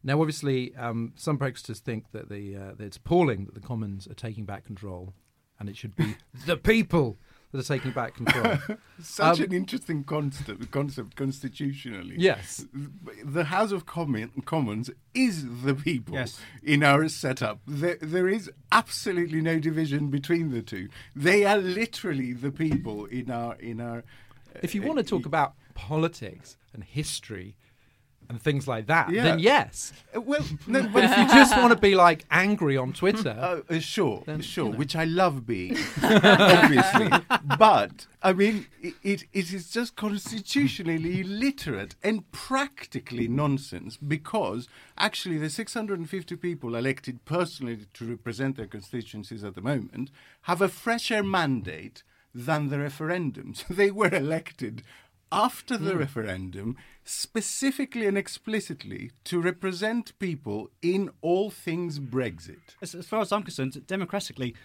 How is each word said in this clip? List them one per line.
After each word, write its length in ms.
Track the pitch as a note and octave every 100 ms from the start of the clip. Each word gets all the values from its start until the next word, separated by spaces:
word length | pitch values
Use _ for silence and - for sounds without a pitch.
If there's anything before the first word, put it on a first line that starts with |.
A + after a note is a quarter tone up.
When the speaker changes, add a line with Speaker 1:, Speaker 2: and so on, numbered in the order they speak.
Speaker 1:
now, 180 | C3 D3
obviously, 540 | D#3 D3+ C#3+ C3 B2 B2+
um, 380 | A#2 A2+ A#2 -
some 240 | - C#3+
Brexiters 400 | C#3 C#3 - A2
think 320 | - A2 A2+
that 180 | A2 G#2
the, 260 | G2+ G2+ G2
uh, 180 | G2 G2+
that 40 | G#2
it's 120 | -
appalling 480 | - F3 D#3 G2 G2
that 100 | -
the 40 | -
Commons 400 | A#2 G#2+ G2 F#2+
are 60 |
taking 320 | A2 A#2 A2 G#2
back 180 | G2
control, 500 | - F#2+ G2+ F2+ F#2+ F#2+ _ _ _ _
and 80 | G2+
it 80 | G#2
should 200 | A2 -
be 200 | A2 - _
<laughs> 160 | B2+ D3
the 120 | E3+
people 600 | - A3+ - E3+ B2+ G2+ _ _ _
that 80 | C#3
are 40 | B2+ C#3
taking 140 | C3
back 220 | B2+ A#2 -
control. 440 | A#2 B2 A3+ D3+ - G#3+
Speaker 2:
<laughs> 180 | _ -
Such 380 | D#3+ - D#3+ G3
Speaker 1:
Um, 60 | A#3
Speaker 2:
an 80 |
interesting 500 | F3+ F#3 B3+ - D#3
concept, 680 | C#3 D3+ C#3+ C#3 - G2 -
concept 460 | C#3 C#3+ C3 G#2 -
constitutionally. 1000 | C3+ C3 C3+ - C#3 C#3 B2+ G2+ F2+ E3
Speaker 1:
Yes. 440 | F3+ G2 F2+ - - C3+ C#3+ - - G#2+ C3
Speaker 2:
The 200 | D3+ D3+
House 260 | F#3 A3
of 160 | G3 -
Commun-, 560 | E3+ D#3 A2+ A#2 C3+ -
Commons 460 | D#3+ A#2+ G#2+ - - _ B3
is 480 | B3+ E3+ C3 A#2+
the 100 | C3+
people 400 | C#3 D3 C#3 A2
Speaker 3:
Yes. 260 | C#3+ B2 - - -
Speaker 2:
in 200 | D3 C#3+
our 260 | D3 C#3+ D#3
setup. 500 | - C#3 C3 A#2 G#2+ -
There, 320 | C#3+ F3 E3+
there 280 | D#3 F3+ F#3
is 220 | G#3+ F3+ - -
absolutely 720 | G#3+ - - - F3+ E3+ D#3+
no 160 | D#3+ E3
division 500 | D3+ D#3+ D#3 C#3 C#3+
between 420 | C#3 C#3 E3+ D#3+
the 100 | A#2
two. 280 | A2+ G2 F2+ - - C#3+
They 280 | D3 G3+
are 140 | G3+ G#3
literally 760 | F#3 F#3 A3+ - G3 C#3 B2
the 180 | B2 C#3
people 540 | C#3+ D#3+ C#3 A#2 G#2 G#2+
in 260 | B2 B2
our, 240 | A#2+ A#2 G2
in 260 | A2 A2+
our, 220 | A#2+ A#2 - - - - - -
Speaker 1:
If 140 | F#3 G#3
you 80 |
Speaker 2:
uh, 40 | C4+
Speaker 1:
wanna 140 | D4+
talk 220 | - F3+ B2+
Speaker 2:
uh, 40 |
Speaker 1:
about 260 | D#3 C#3 - _
politics 800 | - G2 D#3 D#3+ - G#2+ F2+ - - _
and 120 | A2+
history 720 | F2+ - D3 - - G2+ F#2+ - _ _ _ _ _ _ -
and 80 | A#2+
things 280 | D#3 C#3 C3+
like 180 | A2+ G#2+
that, 240 | E3 A#2+
Speaker 2:
Yeah. 140 | F#3+
Speaker 1:
then 160 | - E3
yes. 520 | F#3+ C#4+ - - - - _ A3+
Speaker 2:
Uh, 60 |
well, 240 | A#3 D4 - D3+ -
no, 200 | C4 A3
Speaker 1:
<laughs> 60 |
But 100 | A3 A3
if 120 | G3+
you 100 | A3+
just 280 | B3+ B3+ G#3
wanna 180 | A#3 A#3+
be, 200 | G3+ F#3+
like, 300 | F3 E3 -
angry 480 | D#3 G3 G#3 D3+ C3+
on 160 | B2+
Twitter, 360 | - F#3 G#3+ E3
Speaker 2:
<laughs> 60 | G#2+
uh, 220 | F3 E3+ -
uh, 60 | E3
sure, 420 | D#3 - D#3 G#2 -
Speaker 1:
then, 140 | D#3
Speaker 2:
sure, 240 | - - B2
Speaker 1:
you 40 |
know. 40 | A#2
Speaker 2:
which 180 | D3 D#3+
I 100 | E3
love 420 | E3+ F3+ C3+ A2+
being, 280 | G2+ F2+ - -
<laughs> 140 | -
obviously. 1080 | - A3 G#3 F3+ G3 F3 D4+ C#3 F#3+ G3+ G#3+ A#3 - B3 C#3+ D#3+
But 480 | A3 D3 G2+ - - _
I 120 | F#3+
mean, 340 | F#3 G3+ G#3 - -
it, 100 | F3 -
it, 220 | G3 G3+ -
it 180 | G3 E3+
is 200 | F#3+ E3
just 240 | A#3 A#3+ -
constitutionally 1300 | G#3+ G3+ - A3+ G3 C#4+ - - E3 D#3+ E3 F#3
illiterate 760 | F#3 G#3 C4+ C4+ F3 G#2 G2+ -
and 280 | G3+ A3 -
practically 960 | - - C4 C#4 - - - - A#2+ A2+
nonsense, 680 | B2+ D3 C3+ - F2 F2 -
because 720 | D3 D3+ - A3 B2 A2 B2 - - -
actually 440 | G#3 - F#3 D#3
the 100 | D#3
six 240 | - G#3+
hundred 240 | A#3+ G#3+ F#3+
and 100 | D#3+
fifty 280 | F#3+ - E3+
people 400 | F3 E3+ A#2+ A#2
elected 500 | C3 C3 - B2 -
personally 540 | E3 E3+ - B2 A2+ G#2 -
to 100 | A#2
represent 520 | A#2 A#2+ A2 C3+ C3
their 100 | G#2
constituencies 760 | G#2+ F#2+ B2 A2+ G#2+ F#2+ A2
at 120 | G2+ F#2
the 60 |
moment 500 | A2 C#3 - - C3+ _ - _
have 180 | - F3
a 80 | G3
fresher 540 | - A#3+ A#3 - A3
mandate 800 | G3 F#3+ D3+ B2+ F#2 D#2 G2+ - _ _ _ B2
than 340 | A#2+ D3+ C#3+
the 80 | C#3+
referendum. 760 | C#3+ C#3 D#3 F3+ D#3 - -
<laughs> 20 | -
So 180 | -
they 160 | F#3 G3+
were 240 | G3+ F#3+
elected 720 | F3 C#3 D#3+ - - A#2 A#2 - - _ _ _
after 460 | F3+ A#3 - - A#3+
the 140 | D#3+
Speaker 1:
Mm. 60 | F#3
Speaker 2:
referendum, 760 | C#3 A#2+ G#2+ F#2 F#2 F#2 G#2+ C3 - -
specifically 1040 | - - - A3+ G#3 - C4+ C4+ C4+ A#3 G#3
and 100 | G3
explicitly 920 | F#3+ - - G#3+ - E3+ G#2 G2 A#2+ _ -
to 140 | F3
represent 800 | F3 F3+ F#3+ F3 G#3+ A#3 - _
people 540 | F#3+ C#3+ A2+ G#2 G#2 _
in 300 | E3+ F#3+ G3 _
all 300 | E3 F#3 G#3
things 480 | - - E3 F3 D3
Brexit. 760 | C3 B2 A#2+ E2 D#2+ D2+ _ _
Speaker 3:
As, 140 | E3+ E3+
as 100 | -
far 140 | A3
as 100 | G3+
I'm 120 | G#3
concerned, 420 | E3+ - C3 C3+ -
democratically, 720 | F#3+ F3+ G3+ - - B2 A#2